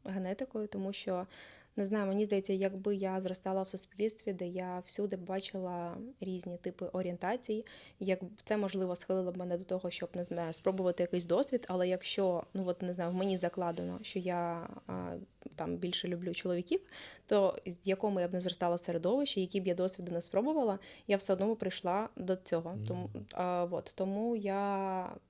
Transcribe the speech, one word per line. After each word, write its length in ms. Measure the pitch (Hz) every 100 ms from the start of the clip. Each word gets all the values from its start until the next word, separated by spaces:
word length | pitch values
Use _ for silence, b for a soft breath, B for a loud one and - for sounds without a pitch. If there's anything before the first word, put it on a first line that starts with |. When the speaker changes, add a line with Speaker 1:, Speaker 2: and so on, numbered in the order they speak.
| -
Speaker 1:
генетикою, 600 | 190 185 208 262 220 208
тому 260 | 196 190
що, 340 | 202 - 180 190 B B B B -
не 100 | 196
знаю, 200 | 214 196
мені 180 | 196 208
здається, 280 | 202 196
якби 420 | 190 190 190 202 196
я 260 | 190 190
зростала 400 | 185 185 190 190
в 60 | 190
суспільстві, 640 | 190 - 196 220 220 -
де 140 | 185 175
я 320 | 185 180 180 -
всюди 300 | - 202 190
бачила 840 | 175 190 190 190 185 175 175 180 226 -
різні 360 | 190 185 180 175
типи 280 | 185 180 175
орієнтацій, 800 | 185 180 175 185 247 - 214 - B B -
як 200 | 190 185 180 -
це, 140 | - 214
можливо, 380 | 196 190 185 175
схилило 360 | - 190 180
б 60 | 180
мене 200 | 180 175
до 60 |
того, 260 | 185 185 180
щоб, 200 | - 175
не 100 | 180
знаю, 300 | 175 170 165
спробувати 500 | 165 - 190 180 175
якийсь 220 | 175 175 175
досвід, 400 | 180 285 240 -
але 180 | 185 180
якщо, 560 | 180 - - 190 175 -
ну, 100 | 190 180
от, 140 | 175
не 120 | 180
знаю, 180 | 180 175
в 20 |
мені 240 | 185 196 185
закладено, 600 | 175 185 175 170 175 180
що 180 | 214 190
я, 480 | 180 175 170 170 - - -
а, 260 | 185 180 175 - _ - -
там, 200 | 160 175
більше 320 | 180 175 180
люблю 260 | 175 180
чоловіків, 460 | 175 185 175 180 381 - B B B -
то 320 | 208 190 - -
з 220 | 175 196
якому 320 | 190 208 190
я 80 | 175
б 60 |
не 80 | 185
зростала 360 | 180 180 175 175
середовище, 640 | 175 170 170 262 285 202
які 200 | 185 202
б 60 | 185
я 80 | 175
досвіди 360 | 185 185 175
не 100 | 170
спробувала, 580 | - 190 254 311 233 196 B B -
я 100 | 196
все 160 | -
одно 200 | 185 202
б 40 | 226
прийшла 520 | 190 - 180 190 226 -
до 200 | 185 185
цього. 340 | - 165 165
Speaker 2:
Мгм. 160 | 196 107
Speaker 1:
Тому, 220 | 180 180 - -
а, 360 | - 180 180 175
от, 220 | 202 - -
тому 400 | 190 196 233 233
я 760 | 202 196 202 196 190 190 180 -